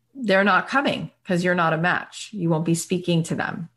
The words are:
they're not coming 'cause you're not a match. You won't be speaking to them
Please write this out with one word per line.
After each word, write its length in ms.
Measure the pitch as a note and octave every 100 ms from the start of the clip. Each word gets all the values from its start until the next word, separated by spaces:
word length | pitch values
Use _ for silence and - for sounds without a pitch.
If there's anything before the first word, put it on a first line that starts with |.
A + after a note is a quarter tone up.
| _
they're 300 | C#4 A3 F#3+
not 240 | G3+ F3+ -
coming 420 | C4+ C4 - D#3+ _ -
'cause 180 | F3
you're 120 | F3+ F3+
not 180 | D#3+
a 40 | D#3+
match. 520 | F3+ D#3 - - -
You 180 | G#3 E3+
won't 140 | D#3 E3+
be 100 | E3
speaking 480 | - F3+ F3 E3+
to 100 | E3
them 360 | D3+ - - E3